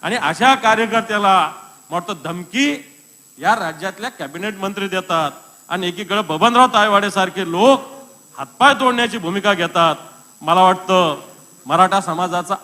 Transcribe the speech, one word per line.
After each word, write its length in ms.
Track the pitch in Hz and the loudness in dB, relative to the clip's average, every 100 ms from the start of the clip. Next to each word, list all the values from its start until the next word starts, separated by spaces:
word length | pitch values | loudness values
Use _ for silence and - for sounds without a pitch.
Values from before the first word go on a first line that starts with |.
आणि 140 | 165 233 | -4 -4
अशा 400 | 147 165 247 269 | -4 2 2 4
कार्यकर्त्याला, 960 | 226 220 226 226 220 208 202 190 156 - - - _ | 2 2 2 -2 -2 0 2 2 2 -6 -20 -20 _
मला 40 | 165 | -8
वाटतं, 180 | 175 185 | -6 -8
धमकी 720 | 147 170 170 233 285 285 - _ _ _ _ _ | -8 -8 -6 -2 -2 -2 -10 _ _ _ _ _
या 160 | 165 220 | -2 0
राज्यातल्या 560 | 170 160 190 180 233 | -2 -6 -10 -8 -12
कॅबिनेट 460 | - 143 160 202 196 | -10 -12 -8 -8 -6
मंत्री 300 | 196 202 196 | -8 -6 -6
देतात 440 | 185 185 165 151 - - _ - | -6 -2 -2 -2 -6 -20 _ -8
आणि 180 | 180 180 | -6 -6
एकीकडे 340 | 170 202 202 | -6 -4 -4
बबनराव 460 | 180 156 220 240 254 | -2 0 2 4 4
तायवाडे 440 | 240 208 202 202 | 4 2 2 0
सारखे 400 | 196 185 170 175 | -2 -2 -4 -4
लोक 300 | 170 233 269 - - - - _ - | 2 4 4 -2 -20 -20 -20 _ -14
हातपाय 360 | 139 _ 262 | -14 _ 2
तोडण्याची 440 | 269 262 240 233 220 | 4 0 0 -2 -4
भूमिका 360 | 165 196 202 | -6 -2 0
घेतात. 420 | 190 170 175 165 147 - - _ _ | 0 0 2 0 0 -8 -20 _ _
मला 220 | 151 175 | 0 4
वाटतं 540 | 185 185 - 185 170 143 - - - _ 127 | 4 2 0 2 2 -4 -12 -20 -20 _ -4
मराठा 360 | 165 185 190 | 2 2 2
समाजाचा 540 | 185 165 180 175 165 190 | -2 -4 -4 -4 -4 -6